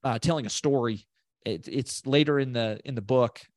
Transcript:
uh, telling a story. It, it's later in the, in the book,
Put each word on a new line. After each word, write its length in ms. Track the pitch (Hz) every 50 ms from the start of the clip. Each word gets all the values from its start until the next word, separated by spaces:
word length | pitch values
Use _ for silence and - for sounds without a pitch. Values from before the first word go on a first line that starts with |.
| -
uh, 140 | 131 117 113
telling 280 | - - 170 156 123
a 40 | 101
story. 580 | - - - 151 139 135 120 117 110 101 - _ _ _ _ _ _ _ _
It, 220 | - 110 85 -
it's 400 | - - 135 127 - - - -
later 320 | 135 135 143 151 143 147 143
in 140 | 135 131 123
the, 280 | 120 113 110 107 107 -
in 100 | - 135
the 60 | 117
book, 400 | 104 98 131 127 123 117 - - - - _